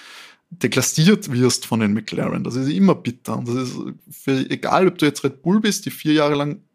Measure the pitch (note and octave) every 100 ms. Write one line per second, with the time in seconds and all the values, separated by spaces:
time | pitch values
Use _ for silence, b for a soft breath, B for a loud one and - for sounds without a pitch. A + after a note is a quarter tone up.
0 | B B B B _ - B2 C3+ B2+ -
1 | E3 G#3+ D#3 B2 B2 - - A2+ G#2 G#2+
2 | G#2+ - - - - B2 C3+ F3 G3 -
3 | B2 A#2+ - A#2+ A#2+ B2 B2+ - - -
4 | - - - C3+ - C#3+ - E3 F#3 F3+
5 | D3 C#3+ C#3 - E3 G#3+ G#3+ G3 - -
6 | D#3 D3+ D3 D3 D3 C#3+ _